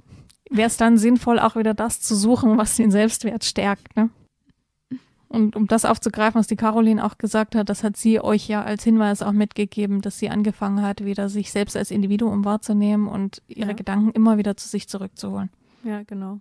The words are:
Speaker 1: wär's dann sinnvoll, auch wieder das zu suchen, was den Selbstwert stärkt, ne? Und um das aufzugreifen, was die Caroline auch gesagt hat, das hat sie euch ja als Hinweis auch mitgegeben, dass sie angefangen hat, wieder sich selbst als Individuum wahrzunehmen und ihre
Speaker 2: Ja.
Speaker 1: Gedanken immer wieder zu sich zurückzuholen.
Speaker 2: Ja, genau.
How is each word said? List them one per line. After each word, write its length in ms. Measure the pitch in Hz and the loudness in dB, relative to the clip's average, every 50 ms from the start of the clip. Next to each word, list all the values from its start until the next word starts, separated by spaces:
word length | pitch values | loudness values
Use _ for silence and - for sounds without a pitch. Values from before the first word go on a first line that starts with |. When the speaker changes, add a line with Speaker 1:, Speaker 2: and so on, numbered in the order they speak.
| _ _ - - - _ - _ _ - | _ _ -20 -20 -20 _ -20 _ _ -4
Speaker 1:
wär's 280 | 269 214 220 240 233 | 0 0 2 2 2
dann 200 | - 233 226 233 | 2 4 6 6
sinnvoll, 420 | 226 208 233 247 233 - 247 233 226 | 6 6 6 4 4 4 2 2 2
auch 160 | - 226 - | 2 0 0
wieder 180 | 226 220 220 214 | 0 0 0 0
das 260 | - 214 233 - - | -2 -2 -4 -4 -4
zu 140 | - - 220 | -4 -2 -2
suchen, 420 | 202 202 220 254 240 - 220 214 | 0 2 2 2 4 4 4 4
was 180 | 214 214 214 - | 4 2 0 0
den 160 | - 226 214 | 2 4 4
Selbstwert 520 | 190 202 214 226 220 - - 220 226 220 - | 4 4 4 2 0 -2 -4 -4 -6 -4 -6
stärkt, 500 | - - - 190 202 202 - _ - _ | -4 -4 -2 -2 -2 -2 -4 _ -6 _
ne? 140 | 220 220 226 - _ _ _ _ _ _ _ _ _ _ _ _ _ _ _ - - _ _ _ _ _ | 0 0 0 -2 _ _ _ _ _ _ _ _ _ _ _ _ _ _ _ -14 -14 _ _ _ _ _
Und 280 | _ - 226 214 214 - | _ 0 0 0 2 2
um 100 | 214 220 | 0 0
das 160 | 190 220 226 - | 2 2 2 2
aufzugreifen, 560 | - 226 - - 226 - - 214 220 220 233 | 2 0 0 -2 -4 -2 0 0 2 2 2
was 80 | 208 | 0
die 80 | - 220 | 0 -2
Caroline 480 | 202 226 220 214 226 226 220 220 208 - | 0 0 0 2 4 4 4 4 2 0
auch 140 | 208 - | -4 -4
gesagt 380 | _ - 208 - 220 220 - - | _ -6 -2 0 0 -2 0 0
hat, 120 | 226 208 | -2 -2
das 160 | 202 202 - - | 0 -4 -2 -2
hat 140 | 214 196 | -4 -4
sie 240 | - - 226 220 214 | 0 2 2 2 2
euch 260 | - - 214 214 - | 2 0 0 0 0
ja 160 | - 214 208 208 | -2 -6 -4 -4
als 200 | 214 214 208 - | -4 -6 -2 2
Hinweis 360 | 233 226 226 214 208 202 - | 2 4 4 4 2 0 -2
auch 120 | - 208 202 | -2 0 0
mitgegeben, 680 | 208 208 214 - - 208 202 - - 208 196 202 196 | 0 0 0 -2 -4 -6 -4 -4 -4 -4 -2 -2 -2
dass 160 | 196 202 - | -4 -6 -6
sie 120 | - - 202 | -6 -6 -4
angefangen 520 | - 202 208 214 196 - 208 196 196 202 | -2 0 -2 -2 -2 -2 -4 -2 -2 -2
hat, 220 | 208 202 202 - 208 | -2 -2 -4 -6 -6
wieder 240 | 202 202 202 202 | -6 -4 -4 -4
sich 240 | 202 196 208 196 - | -4 -4 -6 -6 -4
selbst 240 | - 202 202 202 - | -2 -4 -4 -2 -4
als 160 | 202 208 - | -6 -6 -4
Individuum 540 | - 208 196 196 202 208 226 220 208 202 202 | -2 -2 0 0 0 0 0 0 0 0 0
wahrzunehmen 640 | 202 208 214 - - 214 208 208 208 208 208 208 | 0 -2 -2 -2 -2 0 0 2 2 2 0 0
und 340 | 202 - 196 196 196 - - _ | -2 -4 -6 -6 -6 -8 -12 _
ihre 220 | _ - - 220 202 | _ -10 -8 -6 -6
Speaker 2:
Ja. 40 | 208 | -6
Speaker 1:
Gedanken 380 | 226 196 - 196 202 214 220 | -8 -6 -4 0 0 0 2
immer 260 | - 226 220 226 220 | 4 4 4 4 4
wieder 180 | 208 208 208 196 | 4 0 -2 -4
zu 140 | - - - | -6 -8 -8
sich 180 | - 202 - | -8 -8 -8
zurückzuholen. 600 | - - 196 196 190 _ - - 202 196 202 196 185 _ _ _ _ _ _ - | -8 -10 -10 -10 -12 _ -12 -12 -10 -8 -8 -8 -10 _ _ _ _ _ _ -10
Speaker 2:
Ja, 160 | 226 208 208 208 | -10 -10 -10 -10
genau. 360 | _ 208 196 190 190 202 202 | _ -12 -10 -10 -10 -12 -12